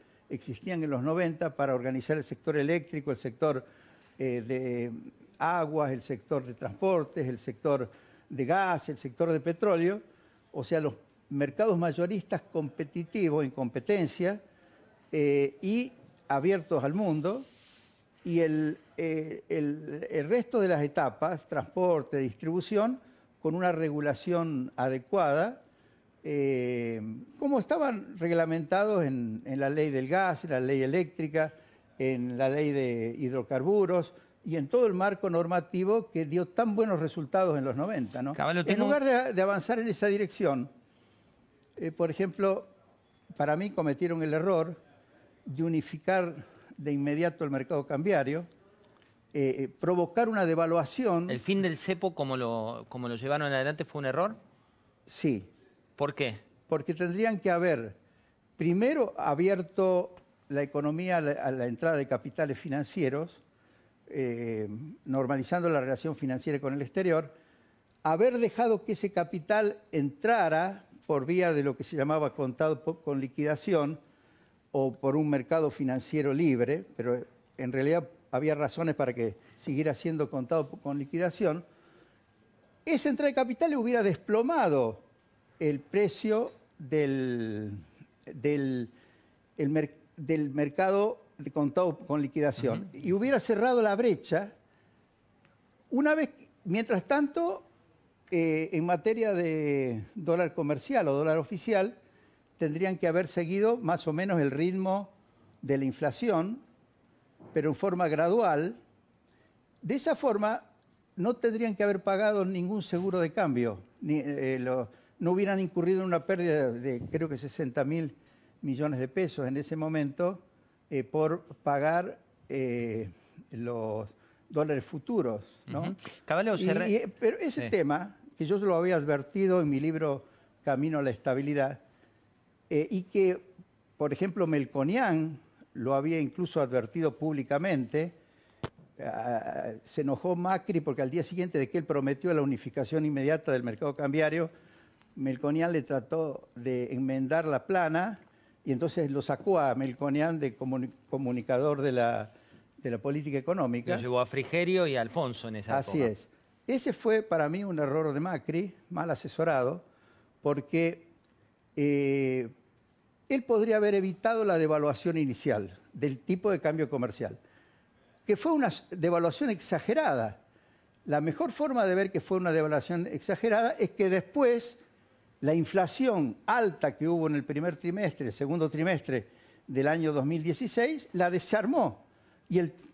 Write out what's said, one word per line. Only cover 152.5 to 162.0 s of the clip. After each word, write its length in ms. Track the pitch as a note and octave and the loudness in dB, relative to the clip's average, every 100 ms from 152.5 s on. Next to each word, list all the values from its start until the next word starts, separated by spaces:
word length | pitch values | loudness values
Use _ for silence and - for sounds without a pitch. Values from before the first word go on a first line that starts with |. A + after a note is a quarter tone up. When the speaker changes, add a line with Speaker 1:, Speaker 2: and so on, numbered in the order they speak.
| - _ - | -20 _ -10
Speaker 1:
de 140 | C3 | -6
la 80 | A#2 | -4
política 400 | C#3 C#3+ D3 C#3 | -4 -4 -4 -4
económica. 580 | C3+ F#3 C3 A#2+ A#2+ F3 | -2 0 0 -2 -2 -4
Speaker 2:
Lo 40 | |
llevó 200 | B2 B2 | 0 0
a 60 | B2 | 0
Frigerio 600 | C3+ C3 E3+ F3 F#3 E3+ | -2 -2 0 2 2 2
y 100 | C3 | 0
a 40 | |
Alfonso 480 | A2+ D#3+ C#3 A#2 A#2 | -2 -2 -4 -4 -8
en 80 | A2 | -10
esa 220 | G#2 C3+ | -2 -2
Speaker 1:
Así 200 | B2 D#3 | 0 0
Speaker 2:
época. 140 | B2 | 0
Speaker 1:
es. 160 | G#2 - _ _ _ - | 0 -10 _ _ _ -2
Ese 260 | B3+ C#4+ | -2 0
fue 300 | - A3+ A3 | -2 2 2
para 260 | A3 E3 D3 | 2 0 2
mí 160 | F3 | 0
un 140 | G3+ E3 | -4 -2
error 340 | C#3+ D3+ D#3+ | 0 0 0
de 80 | C#3 | -2
Macri, 540 | F3 D#3+ - D#3+ G3 - _ | -2 -4 -4 -4 -4 -8 _
mal 200 | E3+ E3 | -4 -2
asesorado, 760 | C#3+ E3 - E3 C#3 B2+ F3 - _ _ _ _ _ | -2 -6 -2 2 4 2 -2 -10 _ _ _ _ _
porque, 640 | D3 C#3+ C#3+ E3 E3 E3+ - _ _ _ _ _ _ - | -2 -2 0 0 0 -2 -14 _ _ _ _ _ _ -2
eh, 720 | D3 C#3+ | 2 2